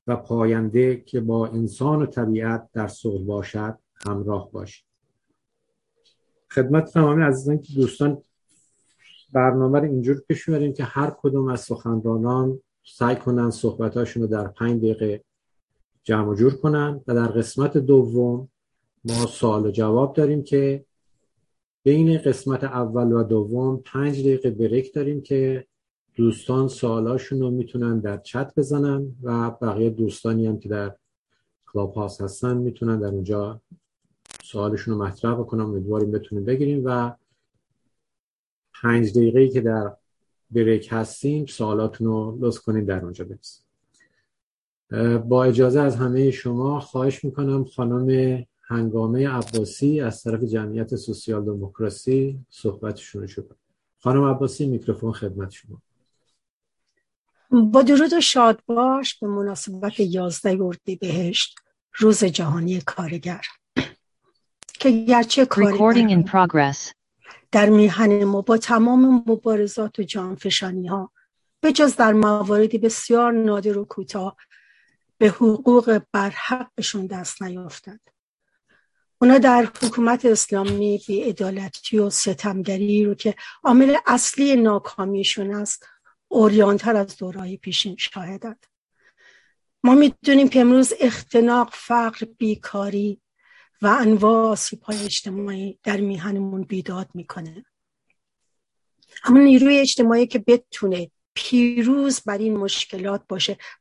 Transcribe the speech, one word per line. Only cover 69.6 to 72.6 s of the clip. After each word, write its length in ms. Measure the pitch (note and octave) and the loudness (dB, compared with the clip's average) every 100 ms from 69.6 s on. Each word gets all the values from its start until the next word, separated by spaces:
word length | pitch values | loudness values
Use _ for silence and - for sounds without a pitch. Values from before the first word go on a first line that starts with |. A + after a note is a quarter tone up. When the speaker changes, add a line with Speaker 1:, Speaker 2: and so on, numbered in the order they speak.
| G#3 A3 G#3+ - | -2 -4 -8 -6
Speaker 2:
و 40 | |
جانفشانی‌ها 1080 | F#3 G3+ F#3 F#3+ G3 F#3 F#3+ F#3 F3 G3 F#3 _ _ _ _ _ | -8 -6 -8 -8 -4 -4 -4 -6 -6 -8 -8 _ _ _ _ _
به 100 | D4+ | 0
جز 240 | D4 D4 - | 4 2 4
در 180 | A3 | 4
مواردی 640 | G#3+ G#3+ G#3 G3+ G#3 | 4 4 2 0 2